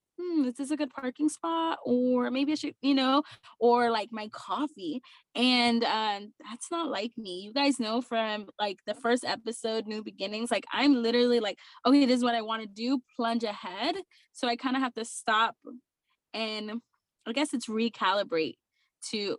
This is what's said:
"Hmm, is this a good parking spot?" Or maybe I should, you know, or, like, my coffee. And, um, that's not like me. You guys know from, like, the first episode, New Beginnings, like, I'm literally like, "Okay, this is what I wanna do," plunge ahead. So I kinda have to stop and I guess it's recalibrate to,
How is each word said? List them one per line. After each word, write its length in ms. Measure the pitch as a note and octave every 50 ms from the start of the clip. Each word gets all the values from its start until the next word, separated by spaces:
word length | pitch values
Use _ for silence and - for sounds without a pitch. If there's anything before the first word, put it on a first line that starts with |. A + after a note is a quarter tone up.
| _ _ _ -
"Hmm, 260 | F4+ F4+ E4+ D#4 C4
is 80 | B3 A#3+
this 160 | - C#4 C4
a 80 | D4+ C#4+
good 120 | D4 B3+
parking 380 | - C#4 C4 B3+ - - D4+ D4+
spot?" 500 | - - - E4 E4 E4 E4 E4 - - -
Or 460 | - B3 B3 B3 B3+ B3+ B3 B3 A#3+
maybe 220 | B3 C4+ C#4+ D4+
I 20 | D4+
should, 200 | - - - - _
you 140 | - C#4 C#4+
know, 280 | C4+ C4 C4 C4+ D4 D4+ - - - _ - - _
or, 320 | A3 A#3+ A#3+ A#3+ A#3+ A#3
like, 220 | A3+ G#3+ G3+ -
my 160 | A3+ G#3+ G#3+ G#3+
coffee. 760 | - - - - F#3 A#3 D4+ D4 - G4 F#3 D#3 A3+ B3+ - - - - _ _ -
And, 500 | G#3+ B3 B3+ B3+ B3 A#3+ A#3+ A#3 A#3 -
um, 480 | D3+ G3+ A3 A3 G#3+ G3+ G3+ G3+ G#3+ - -
that's 300 | - G#3+ A#3 - - -
not 180 | E4+ E4+ E4 C#4
like 240 | A3 G3 A3 A#3 - A3+
me. 240 | A3 F#3 F3+ F#3
You 100 | G3+ G#3
guys 260 | A3 C#4 C#4+ C#4+ C4 -
know 220 | A3+ G#3+ A3+ B3
from, 480 | B3 - A#3 A3+ A3 G#3+ G#3+ G#3 G3+ - - -
like, 200 | G#3 G#3 F#3 - _
the 80 | G#3 G#3
first 280 | - - A#3 B3 B3
episode, 640 | - - - A3+ - A3 A3+ - - A3+ A3 A3+ G#3
New 160 | G#3+ G#3+ A3
Beginnings, 480 | G#3 G#3+ G3 - F#3+ G3+ G#3 A3 A#3 -
like, 140 | A3+ G3 - -
I'm 300 | - G#3+ C4 D4 C#4 A#3+
literally 380 | A3+ A3+ A#3 A#3+ B3 B3 A#3+ A#3
like, 180 | G#3+ G3 - - - - - - -
"Okay, 220 | B3 C#4 C#4+ C#4
this 100 | A#3+ B3+
is 80 | A#3+ B3
what 100 | A#3+ A#3
I 80 | A3+
wanna 240 | G#3+ A3 A3+ A3 A3
do," 360 | G3+ G3+ G#3+ A#3 B3+ C#4+ B3+ - _ _
plunge 300 | - A#3 A3+ A#3 A#3 A3+
ahead. 520 | G#3 G#3 - - F#3 F3+ G3 A#3+ E4 F4+ G4 F4+ - _ _ _ _
So 160 | _ - C4 A#3+
I 80 | A#3+
kinda 220 | A#3 C4 C4 B3+ C4+
have 140 | C4 A#3+ -
to 100 | A3+ A3+
stop 520 | - - - - A#3 G#3+ A3 A3+ G#3 - _ _ - A#3+ - - _ _ _ _ _ _ _ _ _
and 480 | - G#3+ A3+ A3 G#3+ G#3+ G#3+ G#3 A3 A#3 - _ _ _ _ _ _ _ _
I 60 | A3
guess 200 | A3+ C#4 D4+ -
it's 140 | - A#3+ -
recalibrate 880 | A#3 G#3+ A3 A3+ A#3 - - G#3 F#3 G3 G#3 G3 - E3 D#3+ D#3+ B2 - - _ _ _ _ _ _ _ _ - -
to, 220 | A3+ G#3+ G3+ F#3+ -